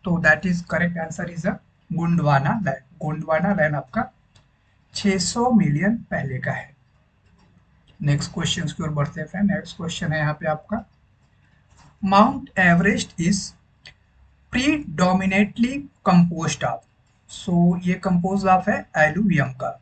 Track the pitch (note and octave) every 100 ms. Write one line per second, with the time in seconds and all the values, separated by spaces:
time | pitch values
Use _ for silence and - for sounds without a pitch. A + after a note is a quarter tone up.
0 | F#3 E3+ D#3 D#3 F#3 F3 - E3 F3 E3+
1 | D#3+ - F3 E3+ F3+ - _ _ _ D#3+
2 | E3+ E3+ D3 C#3 D3+ A3+ D3 - _ -
3 | D#3 D#3 D#3 D#3+ G3 F3+ D3+ D3 - A3
4 | - _ _ _ _ _ _ _ _ -
5 | G3+ F#3+ - A#3+ A#3+ A3+ D#3 D3 G3 A#3
6 | - D#3 C3+ B2+ - - - _ _ _
7 | _ _ _ _ _ _ _ _ _ _
8 | D3 C#3+ - - E3+ - D3 - D#3 D3
9 | C#3+ D#3+ - F#3 G3+ D#3 E3 - E3+ -
10 | E3 D#3 D3+ D3+ D#3 D3+ - A3 - _
11 | _ _ _ _ _ _ _ _ - _
12 | F#3+ G3 A#3+ C#4 - - F3+ E3+ G3 -
13 | - - E3+ G3+ - _ _ _ - _
14 | _ _ _ _ _ A#3+ C#4 D4+ D4 D#3
15 | F3+ F#3+ F#3+ F#3+ G#3 - A#3+ C#4+ - _
16 | - F3 E3+ D#3+ D#3+ - A#2+ A2+ _ _
17 | _ _ _ - - F3 F3 F3+ F3+ F#3
18 | F#3+ F3 F#3 G3 F#3+ F#3 G3+ C#4 - D#3+
19 | D3+ E3 G#3+ D#3 B2+ - C3+ -